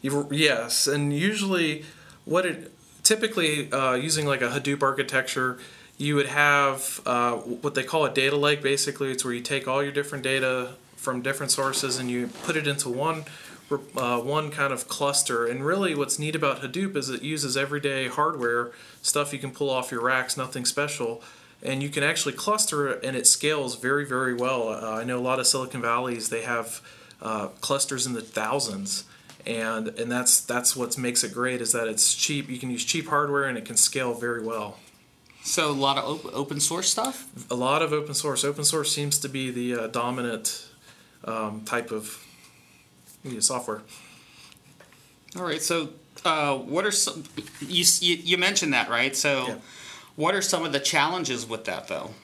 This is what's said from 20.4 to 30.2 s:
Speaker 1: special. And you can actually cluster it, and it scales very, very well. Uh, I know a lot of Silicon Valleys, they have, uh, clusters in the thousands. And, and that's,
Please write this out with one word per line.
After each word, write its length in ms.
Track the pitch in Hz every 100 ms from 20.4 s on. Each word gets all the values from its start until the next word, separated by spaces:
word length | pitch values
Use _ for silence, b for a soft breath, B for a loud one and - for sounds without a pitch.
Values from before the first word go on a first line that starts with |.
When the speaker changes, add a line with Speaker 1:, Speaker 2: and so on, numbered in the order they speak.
| 127 135 120
Speaker 1:
special. 580 | - 147 - 117 117 B B B B
And 180 | 139 135
you 80 | 143
can 140 | 147
actually 300 | 143 165 -
cluster 540 | 123 - 214 - 151 143
it, 140 | 120
and 120 | 131 131
it 100 | -
scales 500 | - 147 151 131 120
very, 300 | 123 143 139
very 280 | 127 131 120
well. 340 | 123 131 113
Uh, 300 | 110 113 110
I 40 |
know 140 | 120 127
a 40 |
lot 180 | 123 127
of 80 | 123
Silicon 340 | 135 127 131
Valleys, 480 | 117 117 127 117 110
they 120 | 113
have, 400 | 117 117 110 - B B B B
uh, 260 | 110 110 101 -
clusters 440 | - 139 - 131 123
in 80 |
the 80 | 120
thousands. 840 | 110 - 107 135 123 98 98 - - B B B -
And, 400 | 113 113 113 110
and 220 | - 117
that's, 300 | 123